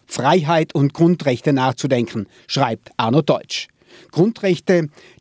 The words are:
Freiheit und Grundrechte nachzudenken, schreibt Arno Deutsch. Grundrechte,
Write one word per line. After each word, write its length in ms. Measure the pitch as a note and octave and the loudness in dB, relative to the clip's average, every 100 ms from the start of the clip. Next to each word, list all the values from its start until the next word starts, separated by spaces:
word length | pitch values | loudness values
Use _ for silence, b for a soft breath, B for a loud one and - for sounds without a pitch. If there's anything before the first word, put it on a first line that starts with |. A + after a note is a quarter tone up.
| - | -14
Freiheit 680 | - C3 F3+ D3 E3 F3 | -2 2 2 2 -2 -2
und 200 | D3+ C#3 | 0 0
Grundrechte 580 | - E3+ F3 C#3 B2 D#3 | 2 2 2 -2 -2 0
nachzudenken, 760 | C3+ C3 B2 C3+ B2 A#2 A2+ G2 b b | 0 0 -2 -2 0 -2 -6 -10 b b
schreibt 460 | C#3 B2+ A2+ - - | -2 -2 -4 -10 -4
Arno 240 | A2+ C#3 | 0 2
Deutsch. 480 | D3+ C3+ - - - b b b b | 2 -2 -2 -12 -12 b b b b
Grundrechte, 800 | - G#3 - G3 E3 - F3 D3+ B B B | 0 0 0 -2 -2 0 0 0 B B B